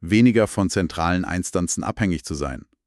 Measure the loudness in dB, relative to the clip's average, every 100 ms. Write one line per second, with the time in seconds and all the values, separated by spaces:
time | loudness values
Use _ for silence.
0 | 0 4 6 4 2 0 -2 0 -2 0
1 | 0 0 -2 -4 -4 -2 -2 -4 -6 -2
2 | -2 -2 -6 -8 -6 -8 -14 _